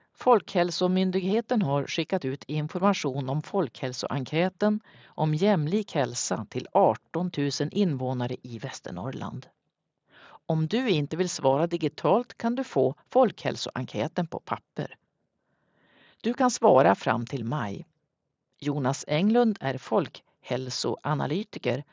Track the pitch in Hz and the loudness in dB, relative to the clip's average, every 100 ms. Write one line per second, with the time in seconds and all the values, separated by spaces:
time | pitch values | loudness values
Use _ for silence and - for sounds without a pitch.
0 | _ _ - 226 - 185 175 165 180 185 | _ _ 4 4 4 0 0 2 2 2
1 | 185 185 185 214 233 240 147 143 - - | 2 0 0 -2 0 0 2 0 -2 -4
2 | 156 185 131 135 - 151 151 180 196 190 | -2 -2 -2 -6 -4 -4 -4 0 2 2
3 | 147 131 127 147 - 202 151 - 127 123 | -2 -2 -2 -4 -2 -2 -2 -4 -8 -6
4 | - 139 127 156 185 185 208 214 - - | -6 -4 -2 0 -2 0 0 0 -6 -20
5 | - - 156 151 202 185 147 208 202 160 | -16 -4 -2 2 2 2 2 -2 -2 -2
6 | 123 120 - 180 104 127 - - 175 110 | -2 -2 -4 -4 -4 -8 -2 4 4 4
7 | - 160 180 - 143 - 147 196 190 135 | -2 -4 -4 -2 -2 -2 -4 0 0 0
8 | 127 127 123 131 127 117 135 - - 87 | -2 -4 -4 -6 -10 -10 -10 -10 -10 -8
9 | 120 135 - 127 - _ _ _ _ _ | -8 -8 -8 -10 -14 _ _ _ _ _
10 | _ - - - - 160 156 233 262 156 | _ -20 -20 -12 -2 0 0 0 2 2
11 | 143 165 180 - 135 139 170 170 156 - | 0 -2 -2 0 2 2 2 0 -2 0
12 | 156 208 247 - 226 247 262 - 131 143 | 2 2 0 -4 -4 -2 -2 2 2 0
13 | _ 254 240 - 131 113 - - 127 110 | _ 4 4 2 -6 -4 -6 -6 -6 -4
14 | 131 - 170 - - - - - - - | -2 -2 -4 -6 -6 -8 -8 -10 -10 -12
15 | _ _ _ _ _ _ _ _ _ _ | _ _ _ _ _ _ _ _ _ _
16 | _ _ 226 247 254 - 226 131 160 196 | _ _ -4 2 2 4 6 8 8 4
17 | - 117 120 135 113 147 107 98 - _ | 2 -2 -2 -6 -4 -4 -4 -8 -12 _
18 | _ _ _ _ _ _ 143 143 131 139 | _ _ _ _ _ _ -6 -2 -2 -2
19 | - 151 202 233 233 196 139 127 - 220 | -2 0 2 4 2 0 -4 -6 -2 0
20 | 139 - - _ - 123 127 - 123 107 | 0 -6 -20 _ -6 -6 -4 -4 -4 -4
21 | - 147 139 170 214 - 123 127 - | -2 -2 -2 -4 -6 -6 -4 -4 -6